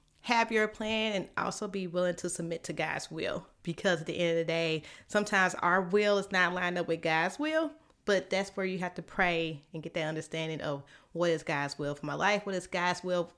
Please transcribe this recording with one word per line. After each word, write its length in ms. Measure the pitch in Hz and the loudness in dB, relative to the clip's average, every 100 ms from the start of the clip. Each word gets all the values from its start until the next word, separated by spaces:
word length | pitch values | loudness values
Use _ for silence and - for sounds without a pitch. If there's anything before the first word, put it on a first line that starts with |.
| _ _ | _ _
have 320 | - 233 226 | 0 2 4
your 160 | 220 214 | 2 2
plan 440 | - 214 220 220 | -2 -2 0 0
and 140 | 196 - - | -2 -4 -4
also 320 | 190 - 208 | -4 -4 -6
be 200 | 196 180 | -4 -4
willing 280 | 175 180 175 | 0 0 -2
to 120 | 170 | -4
submit 340 | - 170 165 - | -4 -4 -6 -6
to 80 | |
God's 380 | 151 156 151 - | -4 -2 -4 -6
will, 340 | 160 175 175 - _ | -6 -4 -4 -8 _
because 360 | - 160 196 170 | -8 -2 0 0
at 60 | 160 | -2
the 120 | 170 | 0
end 140 | 170 | 2
of 60 | 165 | 2
the 80 | 165 | 0
day, 380 | 165 165 160 - - - | 0 0 -2 -6 -18 -2
sometimes 460 | 208 208 196 185 - | 0 2 4 2 2
our 260 | 175 185 | 2 4
will 380 | 175 208 208 202 | 4 2 4 4
is 120 | 196 | 2
not 220 | 185 175 | 2 2
lined 240 | 180 180 175 | 2 0 0
up 100 | 170 | 0
with 140 | 165 | 0
God's 360 | 165 160 180 - | 2 2 2 0
will, 340 | 302 320 311 - _ _ - | 0 2 0 -4 _ _ 2
but 240 | 190 185 | 2 2
that's 220 | 190 196 | -2 -2
where 140 | - 190 | -4 -2
you 120 | 185 | -2
have 160 | 180 | -4
to 80 | 175 | -6
pray 640 | 165 - 180 170 160 147 - | -6 0 2 2 -2 -4 -10
and 100 | 160 | -10
get 120 | 160 170 | -6 -4
that 120 | 156 | -2
understanding 540 | 160 - 160 160 160 | -4 -4 -4 -4 -4
of 220 | 151 143 - - _ | -4 -6 -8 -20 _
what 200 | 165 175 | 0 2
is 120 | 160 | 2
God's 340 | - 143 143 - | 0 -2 -2 -4
will 180 | 143 143 | -4 -4
for 100 | 147 | -6
my 80 | |
life, 320 | 147 190 208 202 | 0 2 2 0
what 100 | 185 | -6
is 120 | - | -4
God's 360 | 180 180 175 | -2 0 0
will 300 | 185 175 170 | 0 0 -2